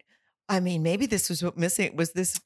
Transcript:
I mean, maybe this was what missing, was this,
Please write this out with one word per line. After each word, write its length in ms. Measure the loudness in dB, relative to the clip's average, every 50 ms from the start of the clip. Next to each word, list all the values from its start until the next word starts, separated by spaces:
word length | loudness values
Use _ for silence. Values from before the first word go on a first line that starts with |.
| _ _ _ _ _ _ _ _ _
I 120 | -2 0 2
mean, 220 | 2 0 0 0 0
maybe 220 | 0 0 0 0
this 220 | 0 0 0 0 0
was 140 | -2 -2 -2
what 140 | -4 -2
missing, 380 | 0 0 0 2 0 0 0 0
was 140 | -2 -2 -2 0
this, 260 | -2 -2 0 -2 -4 -6